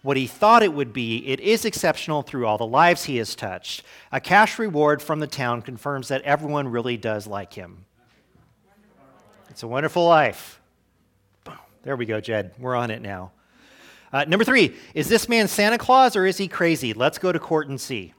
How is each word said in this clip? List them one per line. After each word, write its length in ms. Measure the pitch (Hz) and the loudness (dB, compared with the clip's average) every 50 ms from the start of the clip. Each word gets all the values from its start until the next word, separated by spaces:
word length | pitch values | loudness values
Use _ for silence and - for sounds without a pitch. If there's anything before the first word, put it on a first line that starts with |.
what 140 | - 135 139 | -2 0 0
he 100 | 135 131 | 0 -2
thought 360 | 113 - - 208 214 226 240 | -4 -2 2 6 6 6 6
it 100 | 220 190 | 6 4
would 200 | 156 143 139 120 | 0 -2 -6 -4
be, 260 | 107 131 120 113 113 120 - | -4 -6 -4 -4 -4 -4 -2
it 140 | 139 131 - | -4 -6 -2
is 240 | - 190 226 220 - | 0 0 0 2 0
exceptional 580 | 220 - - - 170 151 - - - 156 147 | -4 -4 0 -2 -2 -2 -2 -4 -4 -4 -4
through 240 | 135 - - 135 120 | -4 -6 -6 -4 -2
all 100 | 110 107 | 0 0
the 80 | 110 117 | -2 -2
lives 400 | 110 120 143 170 175 175 170 - | 0 4 4 6 6 4 2 -2
he 120 | - 139 | -6 -4
has 180 | 120 110 - - | -4 -4 -6 -8
touched. 480 | - - 101 92 90 - - - - - - - - - _ | -10 -10 -10 -10 -10 -12 -12 -14 -14 -16 -20 -20 -20 -16 _
A 80 | - 135 | -8 -8
cash 380 | - - 180 202 220 214 - - | -2 4 6 6 6 4 2 -6
reward 440 | 226 208 160 147 151 147 147 143 | -6 -2 0 2 4 2 2 0
from 160 | - - 160 156 | -2 -6 -6 -4
the 80 | 151 | -4
town 360 | 143 - - 127 123 120 117 | -8 -6 -4 -2 -2 -4 -4
confirms 460 | 110 - 123 110 - 143 143 135 123 - | -6 -12 -16 -10 -8 -8 -6 -6 -6 -4
that 140 | 139 135 | -6 -4
everyone 460 | - 143 143 147 156 147 147 147 139 127 | 0 0 0 0 0 -4 -4 -4 -4 -4
really 280 | 117 120 117 127 120 | -4 -4 -4 -4 -6
does 300 | 113 104 113 107 107 104 | -4 -4 -4 -4 -4 -6
like 260 | 107 101 101 98 - | -8 -10 -10 -10 -12
him. 320 | - 107 92 87 95 92 95 _ _ _ _ _ _ _ _ _ _ _ _ _ _ _ _ _ _ _ _ _ _ _ _ _ _ _ _ _ _ _ _ _ | -16 -18 -18 -18 -20 -20 -20 _ _ _ _ _ _ _ _ _ _ _ _ _ _ _ _ _ _ _ _ _ _ _ _ _ _ _ _ _ _ _ _ _
It's 140 | 110 - - | -18 -14 -10
a 40 | 113 | -6
Wonderful 380 | 120 135 151 156 - 175 170 | -4 -2 -2 0 0 2 6
Life. 540 | 170 170 156 143 113 95 - - - - _ _ _ _ _ _ _ _ _ _ _ _ _ _ _ _ _ _ - - - - _ _ _ | 6 6 6 6 4 -2 -6 -18 -20 -20 _ _ _ _ _ _ _ _ _ _ _ _ _ _ _ _ _ _ -20 -20 -20 -20 _ _ _
There 140 | _ 131 139 | _ -8 -6
we 100 | 123 120 | -6 -4
go, 140 | 107 113 107 | -4 -4 -6
Jed. 320 | 104 117 113 107 98 92 - 120 | -4 -4 -4 -4 -4 -6 -12 -12
We're 180 | 127 127 127 | -6 -4 -2
on 140 | 123 120 117 | -2 -2 -4
it 120 | 110 117 | -6 -10
now. 300 | 113 101 101 92 92 92 _ _ _ _ _ _ _ _ - _ - - - - _ _ | -10 -12 -12 -12 -12 -16 _ _ _ _ _ _ _ _ -20 _ -20 -20 -20 -20 _ _
Uh, 120 | - 135 147 | -4 -4 0
number 200 | 151 175 208 226 | 0 2 2 2
three, 300 | - 180 214 185 127 - - - - - | 4 4 4 4 4 2 -8 -20 -10 -6
is 140 | 156 147 - | -6 0 2
this 200 | 226 220 - - | 2 2 2 2
man 200 | 233 226 214 185 | 2 2 2 0
Santa 280 | - - 202 214 233 | 2 2 2 2 2
Claus 380 | 233 - - 254 262 262 247 - | 0 2 4 6 6 6 6 4
or 100 | 202 185 | 2 0
is 140 | 190 185 - | 0 0 -2
he 100 | 196 175 | -6 -6
crazy? 460 | - - 180 170 165 - 131 117 107 | -2 0 2 2 2 0 -2 -6 -2
Let's 240 | 110 127 151 - - | 0 0 0 0 0
go 140 | - 185 | -2 -2
to 80 | 175 165 | -2 -2
court 280 | - - 165 156 151 139 | -2 -2 -2 -2 -2 -4
and 100 | 139 123 | -8 -10
see. 340 | - - 135 107 92 87 _ | -8 -8 -8 -8 -8 -12 _